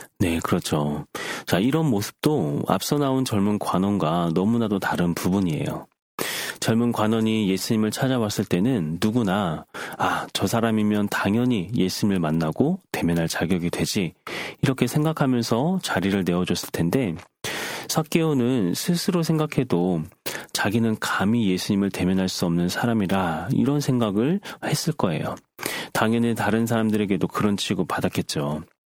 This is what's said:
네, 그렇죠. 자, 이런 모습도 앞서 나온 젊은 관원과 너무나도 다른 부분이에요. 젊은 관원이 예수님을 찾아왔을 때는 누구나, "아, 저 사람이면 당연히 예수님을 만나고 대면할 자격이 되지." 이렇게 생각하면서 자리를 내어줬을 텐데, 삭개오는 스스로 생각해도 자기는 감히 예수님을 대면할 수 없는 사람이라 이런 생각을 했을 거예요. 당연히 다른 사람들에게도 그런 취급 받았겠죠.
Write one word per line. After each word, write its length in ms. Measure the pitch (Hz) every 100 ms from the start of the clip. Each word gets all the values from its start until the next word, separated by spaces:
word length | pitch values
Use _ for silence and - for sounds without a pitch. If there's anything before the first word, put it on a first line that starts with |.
| - -
네, 200 | 85 82
그렇죠. 680 | - 90 - 78 73 76 - - - - -
자, 140 | 90
이런 300 | 120 160 160
모습도 760 | 101 - - 147 147 143 143 -
앞서 300 | 190 - 147
나온 280 | 139 131 127
젊은 340 | 101 101 104
관원과 720 | - 92 98 101 78 87 85
너무나도 460 | 82 101 117 110 98
다른 340 | - - 87
부분이에요. 720 | 82 92 98 90 71 - - - _ _ - - - - -
젊은 300 | - 113 120
관원이 580 | 113 107 113 110 110 98
예수님을 420 | 95 - 110 107
찾아왔을 540 | - 131 131 104 - 101
때는 540 | 90 117 120 78 85
누구나, 640 | 107 120 101 90 127 76 - - - -
"아, 300 | - - -
저 160 | - 98
사람이면 640 | 117 113 110 104 104 104
당연히 600 | - 98 110 127 113 87 117
예수님을 440 | 92 - 107 95
만나고 600 | 78 82 78 - 139 190 -
대면할 360 | - 85 85 82
자격이 420 | - 85 92 85
되지." 420 | - 85 110 82 - - - - -
이렇게 260 | - 127 123
생각하면서 920 | 151 156 156 139 123 117 117 160 190
자리를 420 | - - 101 98
내어줬을 460 | 90 87 90 90 -
텐데, 440 | - 85 135 107 80 - _ - - - - -
삭개오는 840 | - 156 170 160 139 120 131 90 -
스스로 480 | - 175 - 175
생각해도 800 | 160 160 156 - 127 87 92 85 80 - - - -
자기는 440 | - - 117 113 110
감히 500 | - - 98 120 98
예수님을 400 | 92 - 101 98
대면할 400 | - 92 95 92
수 160 | - 90
없는 240 | 85 87
사람이라 800 | - 120 113 90 95 - - 90
이런 280 | - 120 147
생각을 580 | 139 123 110 98 131 196 - -
했을 300 | - 151 -
거예요. 420 | - 92 147 - - _ - - - -
당연히 420 | - 110 117 117 110
다른 300 | 107 110 117
사람들에게도 600 | 117 110 104 101 92 95
그런 300 | - 104 98
취급 300 | - 92 85
받았겠죠. 760 | - - - - 80 73 78 - _